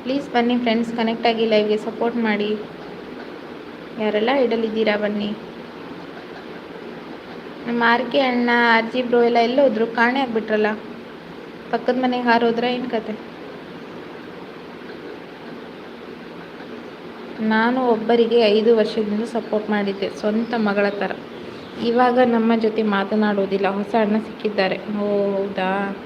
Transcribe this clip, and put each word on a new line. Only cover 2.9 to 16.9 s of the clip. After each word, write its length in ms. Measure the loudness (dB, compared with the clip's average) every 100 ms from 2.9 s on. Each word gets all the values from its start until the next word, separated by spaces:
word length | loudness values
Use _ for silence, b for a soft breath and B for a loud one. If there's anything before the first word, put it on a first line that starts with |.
| -14 -14 -12 -12 -14 -14 -14 -14 -14 -12 -4
ಯಾರೆಲ್ಲ 300 | 0 0 2
ಐಡಲ್ 300 | 4 2 2
ಇದ್ದೀರಾ 340 | 0 0 2 2
ಬನ್ನಿ. 320 | 0 -2 -4 -6 -10 -14 -14 -14 -14 -14 -14 -14 -14 -14 -14 -14 -14 -14 -12 -14 -14 -14 -14 -14 -14 -10 -4
ನಮ್ಮ 160 | 2 4
ಆರ್ 260 | 4 4
ಕೆ 80 | 2
ಅಣ್ಣ, 300 | 2 2 4 4 6 4
ಆರ್ 160 | 2
ಜಿ 80 | -2
ಬ್ರೋ 220 | 2 4
ಎಲ್ಲ 140 | 6 6
ಎಲ್ಲ 240 | 4 6
ಹೋದ್ರು? 260 | 4 4 0
ಕಾಣೆ 320 | 2 2 2
ಆಗ್ಬಿಟ್ರಲ್ಲ. 480 | 0 -2 0 2 2 0 -8 -14 -16 -16 -16 -16 -16 -16 -4
ಪಕ್ಕದ 240 | -2 0 2
ಮನೆಗೆ 280 | 2 2
ಹಾರೋದ್ರ 400 | 4 4 4 2
ಏನ್ 260 | 0 -2 -2
ಕತೆ? 240 | -4 -4 -10 -12 -14 -14 -14 -14 -14 -14 -14 -14 -14 -14 -14 -14 -16 -16 -14 -14 -14 -12 -14 -14 -16 -14 -14 -14 -16 -16 -16 -16 -14 -14 -14 -14 -14 -14 -14 -14